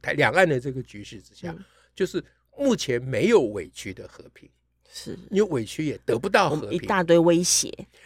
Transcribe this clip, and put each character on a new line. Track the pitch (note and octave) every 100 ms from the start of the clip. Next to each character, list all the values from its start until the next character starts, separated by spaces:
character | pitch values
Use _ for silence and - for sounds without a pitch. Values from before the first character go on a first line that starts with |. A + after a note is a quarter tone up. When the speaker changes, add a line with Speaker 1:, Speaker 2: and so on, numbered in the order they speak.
Speaker 1:
台-， | - C#3+
两 | B2+
岸 | D3 F#3
的 | C3
这 | C3+
个 | C3
局 | A#2+ G#2
势 | G#2 G#2+
之 | - -
下， | F3
Speaker 2:
嗯。 | E3 - _ _
Speaker 1:
就 | - F#3
是 | F3+ - _ _ -
目 | C#4
前 | G#3 - A#2+
没 | B2+ A2+ F3
有 | A3+
委 | A#2+ G#2 E2+
屈 | - G2
的 | F#2+ F2+
和 | - E2
平。 | - - _ _ _ _
Speaker 2:
是。 | - - - -
Speaker 1:
因 | F#3+
为 | G#3
委 | C#3+ A2
屈 | - D#3
也 | G#2+ -
得 | A2+
不 | F#3+
到 | G#3+ F3
和 | D#3
平。 |
Speaker 2:
我 | -
们 | F3
一 |
大 | F#3 G3+
堆 | E3+ E3+
威 | E3 E3+
胁。 | F3+ - - - - _